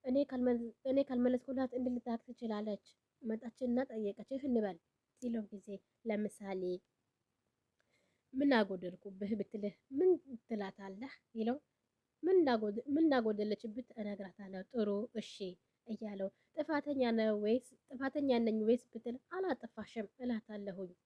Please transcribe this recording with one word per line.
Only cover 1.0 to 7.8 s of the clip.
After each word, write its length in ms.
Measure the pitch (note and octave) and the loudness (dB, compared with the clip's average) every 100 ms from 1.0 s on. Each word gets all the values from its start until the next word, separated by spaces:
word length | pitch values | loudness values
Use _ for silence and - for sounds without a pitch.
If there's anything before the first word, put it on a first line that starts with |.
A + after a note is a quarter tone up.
ካልመለስኩላት 680 | C#4 B3 B3 B3 - C4 B3+ | 2 2 2 2 -2 -2 -2
እንድልታክ 480 | B3+ B3 B3 A#3+ A#3 | -2 -2 -2 -4 -6
ትችላለች። 640 | - A#3+ A#3 G#3 G#3+ G3+ - _ _ _ | -8 -10 -6 -4 -4 -6 -10 _ _ _
መጣችና 560 | A#3 A3+ B3 _ B3+ A#3+ | -6 -6 -8 _ 0 0
ጠየቀችህ 580 | C4 A3+ G#3 G3+ G#3 C4+ | -2 -4 -4 -6 -8 -6
እንበል 340 | C#4 A#3 G3+ F3 _ _ _ _ | 0 0 0 -6 _ _ _ _
ሲለው 220 | B3 A#3 G3+ | -4 -4 -6
ጊዜ 200 | G3+ - G3 _ _ | -14 -14 -14 _ _
ለምሳሌ 560 | A3+ G#3 G#3 - G3 F#3+ F3+ F3+ _ _ _ _ _ _ _ _ _ _ | -2 -2 -2 -6 -6 -4 -2 -4 _ _ _ _ _ _ _ _ _ _